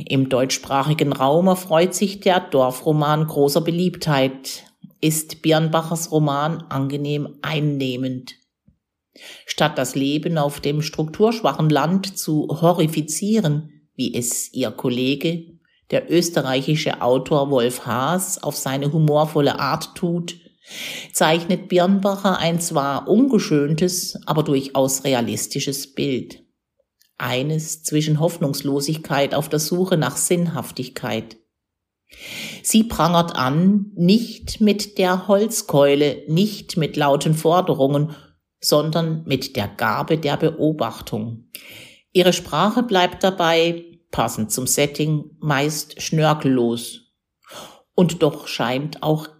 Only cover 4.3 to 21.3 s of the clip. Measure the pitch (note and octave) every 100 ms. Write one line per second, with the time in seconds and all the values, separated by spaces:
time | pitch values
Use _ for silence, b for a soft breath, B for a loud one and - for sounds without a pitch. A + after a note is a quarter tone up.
4.3 | C3 - - - _ - _ D#3 D#3 -
5.3 | - D#3 D#3 D#3+ D#3+ D#3+ E3+ - D#3 D3
6.3 | C#3 D3+ D#3+ - C3+ C3+ C#3+ C#3+ D3 D3
7.3 | - D3 D3+ D3 C#3 C3 B2 C3 B2+ -
8.3 | - _ _ _ _ _ _ _ B B
9.3 | B - - D3+ D3+ C3 C#3 C3+ D3+ E3+
10.3 | D#3+ C#3+ C#3+ C#3+ D3+ D3+ - D#3 - G#3+
11.3 | A#3 C#3+ C3+ D#3 D3 D3+ F#3+ F#3+ - -
12.3 | D3+ - D#3 - F3 D#3 D#3+ D3+ - G3+
13.3 | A3 E3 D3 - - _ - A#2+ A#2+ A#2+
14.3 | - - B2+ A#2 - C3+ B2 B2+ C#3+ E3
15.3 | E3+ - - b b _ - - E3 E3+
16.3 | E3 C3 C3 C#3 D3+ D3 - B2 C3 C3
17.3 | D3+ C#3 C3+ A#2+ B2 - A#2 C#3 F3+ -
18.3 | - D3 - C3+ C3+ D3 D#3+ D3+ D3 D#3
19.3 | D#3 C#3 - C#3 D#3 - - F3 F3 E3+
20.3 | - _ _ B B B B B - E3